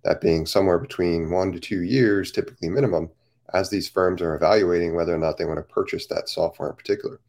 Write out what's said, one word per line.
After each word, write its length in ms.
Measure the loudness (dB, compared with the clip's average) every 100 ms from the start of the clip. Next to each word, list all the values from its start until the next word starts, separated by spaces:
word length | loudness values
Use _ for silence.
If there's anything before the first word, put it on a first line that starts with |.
that 160 | 0 0
being 260 | 2 2 2
somewhere 320 | 2 4 2
between 500 | 0 -2 0 0 0
one 220 | 0 0
to 80 | -4
two 240 | -6 -4
years, 480 | 0 2 4 2 0
typically 380 | -4 -6 -6 -4
minimum, 420 | 0 2 0 -4 _ _ _ -4
as 160 | -2 0
these 200 | -4 -2
firms 340 | 0 2 2
are 140 | -2 0
evaluating 580 | 4 4 4 2 0
whether 180 | -2 -2
or 60 | 0
not 180 | -2 -2
they 80 |
want 140 | -4 -4
to 160 | -4
purchase 320 | -4 -4 -6 -4
that 220 | -6 -6
software 420 | -4 -4 -2 -10
in 60 | -8
particular. 420 | -4 -4 -4 -12